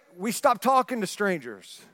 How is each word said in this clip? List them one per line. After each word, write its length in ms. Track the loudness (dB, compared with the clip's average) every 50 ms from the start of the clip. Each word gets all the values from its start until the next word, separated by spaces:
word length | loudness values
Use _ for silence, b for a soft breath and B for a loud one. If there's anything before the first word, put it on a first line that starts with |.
| _ _ -12 -6
We 140 | -4 -4
stopped 320 | -2 2 2 2 2 4 2
talking 380 | 2 4 4 2 2 -2 -4
to 60 | -4 -4
strangers. 720 | -4 -2 0 0 0 -2 -4 -10 -14 -14 -16 -20 -20 -20 -20 -20